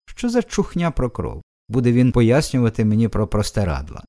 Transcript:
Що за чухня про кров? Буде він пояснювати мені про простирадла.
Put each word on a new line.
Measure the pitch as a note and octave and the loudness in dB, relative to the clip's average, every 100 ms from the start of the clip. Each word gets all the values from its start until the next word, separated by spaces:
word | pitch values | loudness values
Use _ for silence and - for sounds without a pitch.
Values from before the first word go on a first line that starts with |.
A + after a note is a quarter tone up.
| - | -20
Що | - A#3+ | -6 -2
за | A#3+ | -2
чухня | - - - F3 E3+ | -2 -2 -2 -2 -2
про | - B2 | -2 -4
кров? | - D2 - - _ - | -4 -8 -10 -16 _ -6
Буде | A#2+ A#2+ | 0 2
він | A#2+ B2+ | 4 4
пояснювати | B2 A2+ C3+ D#3 C3 A#2 - | 4 4 4 2 0 0 0
мені | G#2+ G#2+ A2+ | 0 2 0
про | G#2 G#2+ | 0 -2
простирадла. | G#2+ G2+ - F#2 C#2+ D2 - | -2 -2 -2 -2 -4 -8 -14